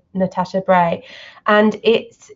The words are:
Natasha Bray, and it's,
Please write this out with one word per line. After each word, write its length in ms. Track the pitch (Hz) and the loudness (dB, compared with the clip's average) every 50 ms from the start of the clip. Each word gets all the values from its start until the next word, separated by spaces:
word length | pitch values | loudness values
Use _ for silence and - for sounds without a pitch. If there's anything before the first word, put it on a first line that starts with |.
| _ _ - | _ _ -6
Natasha 460 | 190 185 180 - 190 180 - - 190 | -4 -4 -4 -4 -6 -6 -4 -6 -6
Bray, 440 | 190 190 185 180 170 170 175 - - - - - - - - - - | -2 0 2 2 2 0 -2 -6 -10 -20 -20 -20 -20 -20 -20 -10 -2
and 340 | - 208 208 214 214 208 - - | 0 2 2 2 2 0 0 0
it's, 460 | 214 233 - - - - _ - - - | 0 0 0 -2 -8 -20 _ -20 -14 -4